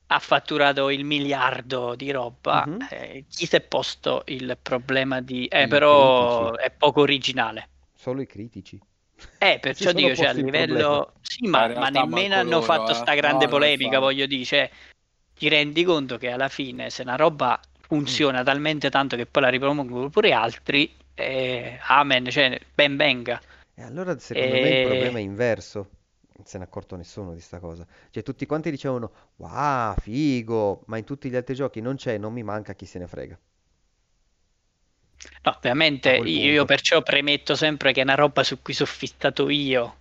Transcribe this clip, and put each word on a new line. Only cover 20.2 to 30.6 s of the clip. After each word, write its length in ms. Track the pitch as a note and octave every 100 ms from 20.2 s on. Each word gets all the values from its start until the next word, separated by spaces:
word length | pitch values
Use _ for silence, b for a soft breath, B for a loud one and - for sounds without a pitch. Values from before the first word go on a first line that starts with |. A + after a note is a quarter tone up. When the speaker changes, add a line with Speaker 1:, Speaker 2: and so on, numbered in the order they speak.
| G#3
Speaker 1:
altri, 600 | - A2+ - - C#3+ D3 - _ -
eh, 640 | A#2+ C3 B2+ B2 A#2+ B2+ -
amen, 420 | C3+ C#3+ B2+ B2
cioè, 280 | C3+ C3 B2+ -
ben 220 | - C#3+ C#3
venga. 460 | D3+ B2 A#2+ A#2+ - b b
Speaker 2:
E 80 | -
allora 340 | A#2+ E3 F#3 C#3
secondo 400 | - C#3+ C3 C3
me 120 | C3
il 80 | C3
Speaker 1:
Eh. 100 | B2+
Speaker 2:
problema 320 | C3 B2 A#2+
è 20 |
inverso. 680 | G2 G2+ A#2+ G2+ - G#2+ G2 _ _ _ _ _
Non 80 | G2+
se 100 | G2
n'è 60 |
accorto 320 | F2+ G2+ F#2 F#2
nessuno 380 | E2 - F#2+
di 80 | E2+
sta 180 | - F2+
cosa. 260 | F2 E2+ E2+ b b
Cioè, 120 | -
tutti 220 | B2 - C3+
quanti 260 | D#3 D#3+
dicevano, 400 | C#3 C#3 B2 A2 b b -
"Wow, 600 | E2+ A#2 D3 C3 A2+ F#2+
figo", 880 | - B2 D3+ B2+ A2+ A2+